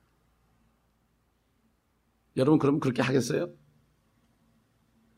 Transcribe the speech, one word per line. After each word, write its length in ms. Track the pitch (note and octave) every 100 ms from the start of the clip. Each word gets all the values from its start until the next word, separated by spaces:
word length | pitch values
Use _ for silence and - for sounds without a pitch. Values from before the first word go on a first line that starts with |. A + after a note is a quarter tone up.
| _ _ _ _ _ _ _ _ _ _ _ _ _ _ _ _ _ _ _ _ _ _ _ -
여러분, 220 | C3 D#3
그럼 200 | C#3 D3
그렇게 220 | C3+ A#2+
하겠어요? 480 | B2+ C3+ - - F3 - _ _ _ _ _ _ _ _ _ _ _ _ _ _ _